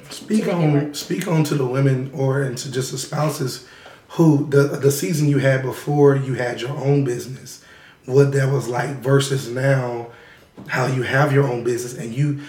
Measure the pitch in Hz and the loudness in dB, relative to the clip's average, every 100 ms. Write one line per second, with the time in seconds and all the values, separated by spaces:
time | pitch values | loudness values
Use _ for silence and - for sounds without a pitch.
0 | - - - 214 196 175 156 143 147 - | -18 -14 -2 -2 0 0 2 2 0 -6
1 | - 180 175 160 143 147 127 135 139 127 | -8 -6 -2 0 0 0 0 2 2 0
2 | 131 143 135 135 139 123 143 127 131 139 | -2 -4 -2 0 -2 -6 -8 -6 -6 -8
3 | - 147 151 143 131 - - - - - | -6 -2 -2 -2 -6 -8 -16 -20 -20 -20
4 | - - 160 139 147 139 143 - 139 - | -8 2 4 4 4 2 2 2 0 0
5 | 185 147 147 139 135 131 127 117 - 147 | -2 0 2 2 2 0 -2 -6 -2 4
6 | 143 139 131 117 120 113 117 - 135 143 | 6 4 0 -4 -4 -6 -8 -4 0 2
7 | 127 120 117 131 - - - - - - | 2 -4 -8 -14 -16 -20 -20 -20 -20 -18
8 | - 131 143 139 135 135 113 123 147 131 | 0 4 4 4 0 0 -2 -4 -4 -4
9 | 131 139 - 135 113 127 135 135 123 117 | 2 2 2 -2 -4 -2 2 2 0 -6
10 | 117 - - - _ - - - 127 131 | -10 -16 -20 -20 _ -20 -8 -4 -2 -2
11 | 117 135 147 139 135 120 117 120 120 - | 0 2 2 4 2 0 -2 -4 -6 -10
12 | 117 123 147 139 | -8 -2 -2 -2